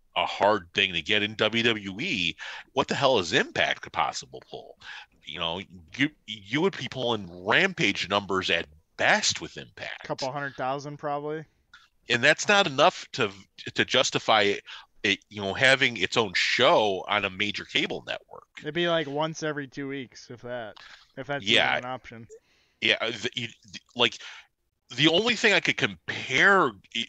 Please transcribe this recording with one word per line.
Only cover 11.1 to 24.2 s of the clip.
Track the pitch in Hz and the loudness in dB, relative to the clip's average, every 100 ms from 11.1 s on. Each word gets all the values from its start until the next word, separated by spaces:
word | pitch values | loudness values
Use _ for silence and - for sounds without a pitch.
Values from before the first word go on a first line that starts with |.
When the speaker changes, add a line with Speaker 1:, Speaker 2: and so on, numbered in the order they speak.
| 143 147 156 156 _ _ - _ _ - | -4 -4 -8 -10 _ _ -20 _ _ 0
Speaker 1:
And | 120 | 4
that's | 135 165 - | 4 4 4
not | 202 185 | 4 4
enough | 135 165 - - | 4 4 4 -4
to, | - 107 95 - - - - | -2 -2 -4 -18 -16 -6 -2
to | 107 | 2
justify | 123 139 135 - 110 | 2 2 0 4 4
it, | 101 101 - - - _ | 4 2 -4 -18 -20 _
it, | 104 95 _ | -2 -2 _
you | 104 | -8
know, | 98 | -4
having | 92 131 131 131 113 | 2 4 6 2 0
its | 90 127 | -2 0
own | 107 | 0
show | 87 - - 131 165 107 92 - | 0 0 4 6 6 4 0 0
on | 104 98 | 0 0
a | |
major | 92 104 95 87 | -2 -4 -4 -4
cable | 143 - 78 - | -2 -2 -4 -8
network. | 55 - - - - | -10 -12 -20 -20 -14
Speaker 2:
It'd | 151 | -8
be, | 156 175 | -4 -2
like, | 165 139 | -2 -2
once | 143 160 156 | -4 -4 -4
every | 156 147 135 | -6 -6 -8
two | 139 139 | -8 -8
weeks, | 139 123 - - | -8 -12 -16 -18
if | 120 | -16
that, | 120 123 107 - - - _ - | -12 -10 -10 -14 -20 -20 _ -14
if | 131 | -8
that's | 143 | -4
Speaker 1:
Yeah. | 101 113 71 | 4 4 4
Speaker 2:
even | 71 123 | 0 -4
an | |
option. | 127 - 113 117 - _ _ _ _ | -10 -12 -18 -20 -20 _ _ _ _
Speaker 1:
Yeah, | 113 104 | 0 0
uh, | 113 | -2
the, | 117 113 - | -4 -6 -6
you, | 117 - 107 | -10 -12 -20
the, | - _ 120 | -20 _ 0
like, | 120 - | 0 0